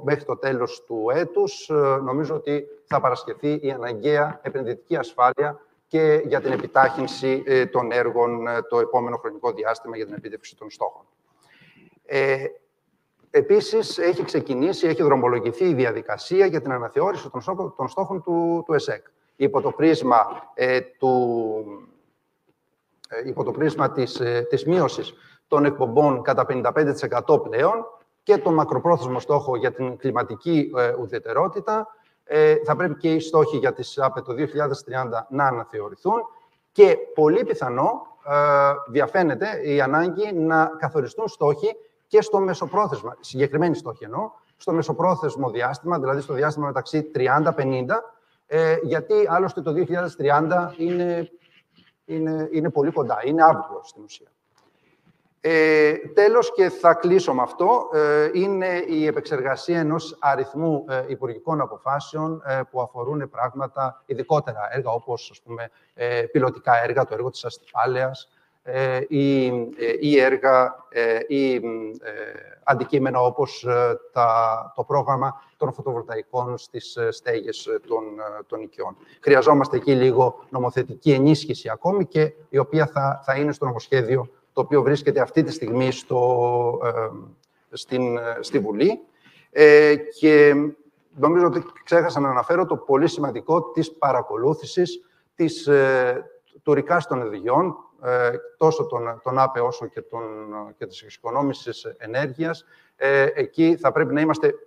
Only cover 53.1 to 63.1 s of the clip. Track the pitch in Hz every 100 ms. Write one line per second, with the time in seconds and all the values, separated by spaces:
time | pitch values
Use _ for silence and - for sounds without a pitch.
53.1 | 107 127 160 160 156 - - - - 104
54.1 | - _ _ _ _ _ _ _ _ _
55.1 | _ _ _ 160 160 156 156 151 156 -
56.1 | - 208 233 233 - 196 185 170 160 180
57.1 | 185 170 127 123 - 220 247 - 156 151
58.1 | 147 151 175 196 190 185 175 175 160 151
59.1 | 147 - 143 131 127 - 170 156 160 -
60.1 | - 143 135 135 143 165 147 - 131 143
61.1 | 135 131 110 - 151 123 107 131 143 -
62.1 | 156 156 160 143 131 127 127 120 123 123